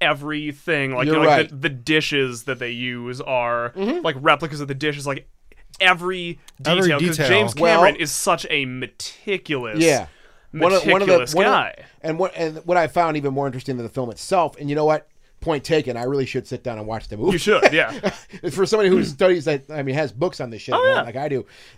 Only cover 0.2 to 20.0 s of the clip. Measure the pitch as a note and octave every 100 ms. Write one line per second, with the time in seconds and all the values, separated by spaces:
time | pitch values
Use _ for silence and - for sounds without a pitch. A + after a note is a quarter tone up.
0.2 | D3 D3+ D3+ C#3 - D3+ C3+ B2+ C#3+ D#3
1.2 | D3+ D3 D#3 C#3+ D#3 C3 A#2 D#3 D3 C#3+
2.2 | C3 A#2 C#3 B2 A#2+ A#2+ B2 B2 A#2+ B2+
3.2 | C#3+ B2+ A#2+ A#2+ A#2+ F3+ G3+ F4 E3+ C3
4.2 | D#3 D3 D#3+ D3 C#3 C3+ D3+ C#3+ C#3 C3+
5.2 | - _ - - - - F#3 F3+ F3+ F#3
6.2 | E3+ E3 - - C3+ F3+ F3+ C#3+ E3+ D#3+
7.2 | C#3+ G3 G#3+ C#3+ E3+ E3 F#3 D#3 D3+ -
8.2 | - E3+ - D3+ C3 B2+ B2+ - - -
9.2 | - F#3 - C#3 A#2 A2 E3 C3 F2+ -
10.2 | - _ - D#3 E3 F#3+ D#3 F#3+ G3 F3
11.2 | B2 D#3+ A3 A3 A2+ - - _ D#3+ D#3+
12.2 | F3+ D#3+ D#3+ D#3 E3 F3+ D#3 F3 E3 D3+
13.2 | C#3 C3+ C#3 B2+ - B2+ A#2 - B2 G2+
14.2 | - F#3 D3+ - C#3+ D3 D3+ D3+ - _
15.2 | _ - E3 D3 - D#3 B2+ A#2 B2+ C#3
16.2 | B2+ C3 - B2 B2 A2 G#2+ A2 - G#2+
17.2 | D3 F3 G3 G#3 - D#3 - C4+ G3 -
18.2 | - F#3+ F3+ D#3 F#3+ G#3+ G3 F#3 - C#3
19.2 | F#3+ F3+ D3+ C#3+ C#3 D3+ C#3 C#3